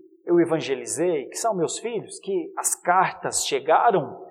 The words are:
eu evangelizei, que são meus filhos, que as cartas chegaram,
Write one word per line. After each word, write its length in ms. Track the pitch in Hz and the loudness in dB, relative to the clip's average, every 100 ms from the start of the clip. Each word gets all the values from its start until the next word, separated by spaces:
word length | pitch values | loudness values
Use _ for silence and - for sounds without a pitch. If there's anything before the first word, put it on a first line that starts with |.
| - _ | -20 _
eu 160 | - 175 | 2 4
evangelizei, 880 | 160 160 127 127 117 120 175 156 120 | 4 2 0 -4 -4 -2 0 0 -4
que 100 | - | -4
são 200 | 233 196 | -2 0
meus 240 | 147 - | -2 -2
filhos, 400 | 226 226 123 - | -6 -6 -8 -10
que 340 | 196 190 - - | -6 -4 -4 -6
as 200 | 147 - | -4 -2
cartas 680 | - 180 175 - 135 - | 2 2 2 0 -6 -4
chegaram, 800 | - 135 139 180 240 185 123 - - | -2 -2 2 4 4 2 0 -8 -16